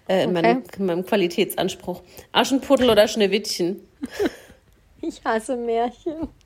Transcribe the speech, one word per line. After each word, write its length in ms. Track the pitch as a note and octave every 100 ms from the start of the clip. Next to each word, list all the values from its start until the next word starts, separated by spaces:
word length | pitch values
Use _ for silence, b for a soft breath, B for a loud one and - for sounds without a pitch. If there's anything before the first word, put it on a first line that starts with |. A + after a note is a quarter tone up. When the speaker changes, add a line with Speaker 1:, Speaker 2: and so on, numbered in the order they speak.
| -
Speaker 1:
äh, 160 | F#3
in 80 | D#3 F3
Speaker 2:
Okay. 60 |
Speaker 1:
meinem, 200 | A3+ B3+ - -
in 80 | F#3+
meinem 180 | E3+ F3+
Qualitätsanspruch. 960 | G#3 F3 - F3 - F3+ - - F3+ - B B
Aschenputtel 600 | - A#3+ C4 - C4+ B3
oder 180 | G#3 A#3
Schneewittchen? 720 | A3 G3 G3+ - - F3 G3+ - -
<laughs> 1000 | - - G4+ - - - _ _ _ _
Speaker 2:
Ich 240 | E4 -
hasse 320 | C#4 A3 A3 B3
Märchen. 720 | A#3 A3+ A#3+ A#3+ F4 D#4 D#4+ -